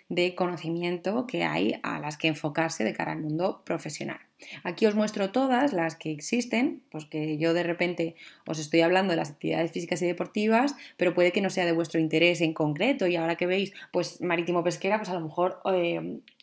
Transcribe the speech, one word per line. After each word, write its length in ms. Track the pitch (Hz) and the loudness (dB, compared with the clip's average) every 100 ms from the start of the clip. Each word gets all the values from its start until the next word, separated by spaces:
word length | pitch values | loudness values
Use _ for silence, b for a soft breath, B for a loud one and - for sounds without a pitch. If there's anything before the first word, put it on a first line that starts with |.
| - | -4
de 240 | 175 180 | 0 0
conocimiento 920 | 180 180 165 160 170 175 175 185 226 247 | 2 -2 -2 -4 -2 -2 -2 -2 -2 -2
que 160 | 170 | -2
hay 360 | 165 160 214 - | 0 2 0 -2
a 160 | - 160 | -6 -6
las 180 | 151 151 | -6 -2
que 120 | 160 | -2
enfocarse 540 | 151 151 151 160 - | 0 -2 0 -2 0
de 100 | 214 | -2
cara 180 | 170 165 | -2 -4
al 100 | 156 | -4
mundo 400 | 156 156 190 - | -4 -2 -2 -4
profesional. 560 | - 160 - - - - _ _ B B | -6 -6 -6 -8 -10 -10 _ _ B B
Aquí 240 | 180 175 214 | -8 2 2
os 80 | |
muestro 340 | 214 214 208 196 | 2 0 0 0
todas 420 | 247 269 240 190 | 0 2 2 2
las 240 | 185 165 | 2 -2
que 160 | - 156 | -4 -8
existen, 720 | 151 - 240 240 226 294 - _ | -6 -2 -2 0 0 0 -2 _
pues 160 | 156 | -14
que 320 | 151 156 156 151 | -8 -4 -2 0
yo 160 | 165 | 2
de 80 | 170 | 2
repente 540 | 170 170 175 170 165 - B B - | 0 0 0 0 -4 -4 B B -8
os 100 | 156 | -6
estoy 240 | 151 165 | 2 4
hablando 300 | 165 185 190 | 6 6 4
de 60 | 165 | 0
las 120 | 151 | -2
actividades 420 | 147 160 160 165 | -4 -2 0 -2
físicas 300 | 180 170 170 | -4 -4 -2
y 60 | 175 | 0
deportivas, 680 | 175 175 214 214 226 285 - B - | -2 -4 0 2 4 2 -2 B 0
pero 160 | 180 | 2
puede 180 | 170 175 | 6 4
que 100 | 185 | 4
no 100 | 190 | 0
sea 120 | - | 0
de 100 | 175 | 0
vuestro 260 | 165 165 165 | 0 0 0
interés 420 | 160 160 175 165 | 2 4 4 4
en 120 | 160 | 0
concreto 520 | 160 151 147 233 277 | 2 0 2 0 2
y 100 | 180 | 0
ahora 200 | 170 165 | 0 0
que 100 | 170 | 0
veis, 260 | 180 190 190 B B | 0 0 -2 B B
pues, 280 | 180 160 - | -2 -2 -4
marítimo 440 | 180 170 170 175 | 0 0 2 2
pesquera, 340 | 170 165 196 214 | 0 0 0 0
pues 120 | 190 | -2
a 40 | |
lo 80 | 180 | -6
mejor, 400 | 156 175 180 - - | -4 0 0 0 0
eh, 460 | 185 170 165 165 - - _ | 0 0 -2 -6 -10 -14 _